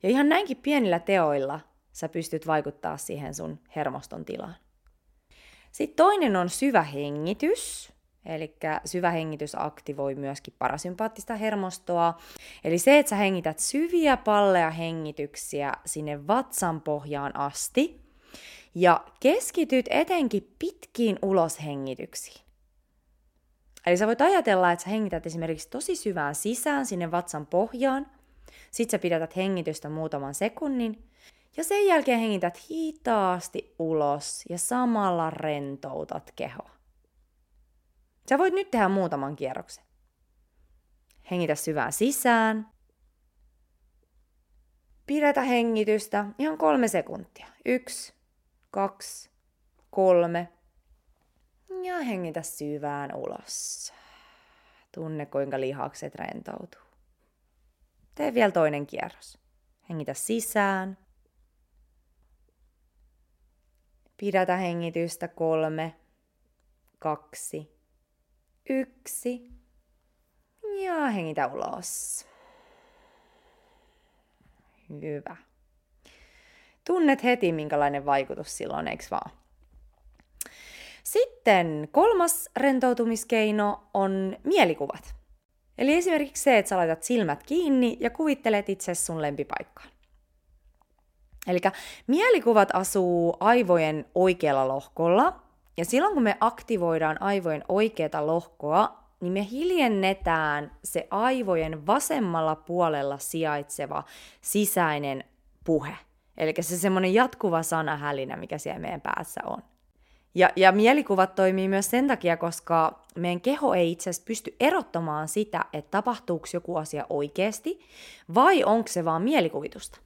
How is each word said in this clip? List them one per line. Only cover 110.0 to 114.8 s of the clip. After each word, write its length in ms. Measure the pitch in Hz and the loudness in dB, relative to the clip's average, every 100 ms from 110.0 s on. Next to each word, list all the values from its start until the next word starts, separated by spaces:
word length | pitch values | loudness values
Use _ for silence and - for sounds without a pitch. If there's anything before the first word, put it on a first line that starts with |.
| _ _ _ | _ _ _
Ja, 160 | 170 175 - | 4 4 8
ja 160 | 185 | 8
mielikuvat 600 | 190 220 285 - 190 190 | 8 6 6 4 2 2
toimii 340 | 190 190 190 190 | 4 2 2 0
myös 220 | 196 196 | 0 0
sen 180 | 240 277 | 0 2
takia, 280 | 247 175 165 | 0 0 0
koska 640 | 170 160 - 165 160 - _ - | -2 -6 0 2 2 -2 _ -4
meidän 240 | 175 175 | -2 -2
keho 340 | 240 294 277 | -2 0 2
ei 180 | 180 170 | 2 2
itse 180 | 170 - | 0 -6
asiassa 160 | 175 - | -8 -8
pysty 300 | 226 - - | -8 -8 0
erottamaan 680 | 262 359 | 2 2